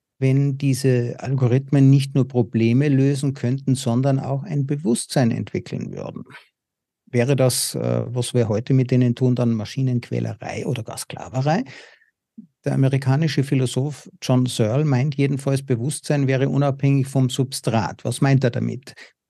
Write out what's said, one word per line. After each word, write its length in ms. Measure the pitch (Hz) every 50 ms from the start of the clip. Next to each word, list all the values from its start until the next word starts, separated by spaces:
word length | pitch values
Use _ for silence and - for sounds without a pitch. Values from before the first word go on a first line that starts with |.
| _ _ _ -
wenn 400 | 131 131 131 139 139 143 135 135
diese 560 | 143 139 135 131 - 139 127 123 120 120 - -
Algorithmen 680 | - 107 135 131 131 117 117 135 135 135 - 143 135 135
nicht 240 | 135 143 139 139 -
nur 140 | 139 127 131
Probleme 600 | - 123 120 123 - 113 113 113 117 127 143 151
lösen 460 | 139 131 135 139 143 139 139 143 135
könnten, 400 | 139 - 120 127 135 135 - 135
sondern 460 | 127 - 123 117 120 131 139 135 135
auch 240 | 135 - 139 135 139
ein 240 | 208 156 147 135 135
Bewusstsein 640 | 147 143 156 202 240 - - - - 151 131 117
entwickeln 600 | 110 107 107 - - - - - - - - -
würden? 320 | - - 50 - - - - - - - - _ _ _ _ _ _ _ _ _ _ _ _ _
Wäre 280 | - 123 117 127 143
das, 380 | 131 131 127 123 - - - -
äh, 300 | - - 120 120 120 113
was 300 | - 117 123 117 - -
wir 120 | 123 117 101
heute 280 | 110 101 117 - 139
mit 160 | 131 131 120
denen 240 | 131 127 127 123 120
tun, 180 | - 131 127 127
dann 220 | 120 123 117 117
Maschinenquälerei 1120 | 110 104 - - - 135 131 123 120 120 - 120 120 117 113 107 104 - - - - - -
oder 160 | 135 - 113
gar 160 | - - -
Sklaverei? 640 | - - - - - - - 131 135 147 156 - 262 - - - - - - _ _ _ _ _ _ _ _ - - - _ _ -
Der 120 | 143 135
amerikanische 680 | 135 135 135 135 135 135 131 135 143 165 156 - - 131
Philosoph 640 | 139 - 135 131 120 - 127 131 151 143 - - - - -
John 240 | - - 131 127 127
Searle 400 | 127 - - 117 107 113 135 156
meint 300 | 151 135 120 127 156 139
jedenfalls, 500 | - 139 139 143 135 139 139 139 135 139
Bewusstsein 640 | 135 131 110 113 139 156 - - - 151 143 139 131
wäre 200 | 135 131 135 139
unabhängig 600 | 139 139 139 139 135 139 - 139 139 139 131 135
vom 240 | - 139 131 123
Substrat. 720 | - - 135 127 - - - - 110 113 101 78 - - -
Was 160 | 123 123 -
meint 220 | - 139 139 135 135
er 80 | 123
damit? 420 | - 113 113 117 113 123 - - - - - - _ _ _ _